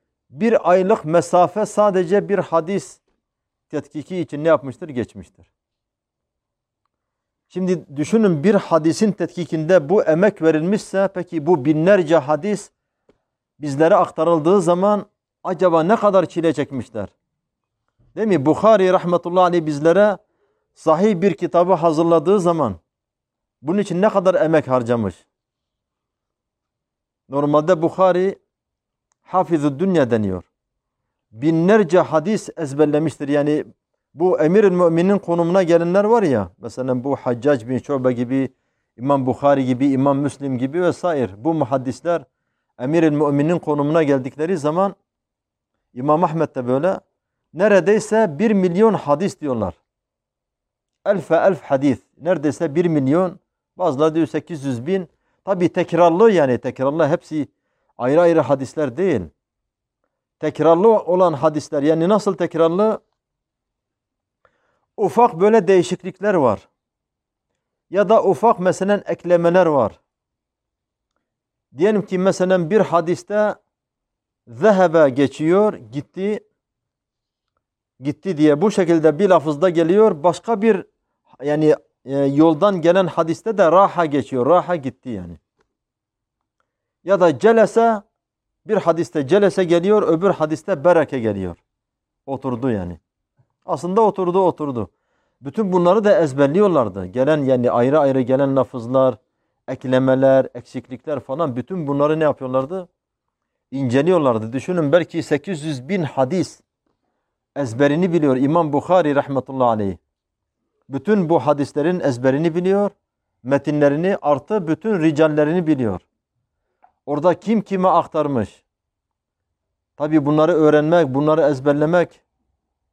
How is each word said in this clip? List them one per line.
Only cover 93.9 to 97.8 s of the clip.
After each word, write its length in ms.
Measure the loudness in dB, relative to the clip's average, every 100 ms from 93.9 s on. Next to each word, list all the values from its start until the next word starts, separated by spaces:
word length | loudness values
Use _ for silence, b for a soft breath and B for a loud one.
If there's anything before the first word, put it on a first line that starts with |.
| 0
oturdu, 400 | 0 0 -2 0
oturdu. 500 | 0 -2 -6 -6 -8 _ _ _ _ _
Bütün 320 | -10 -6 -2
bunları 320 | 0 2 2
da 160 | 2 2
ezberliyorlardı. 840 | 2 0 0 2 2 2 -2 -6 -8
Gelen, 380 | -2 0 0
yani 260 | 0 0 0
ayrı 280 | 0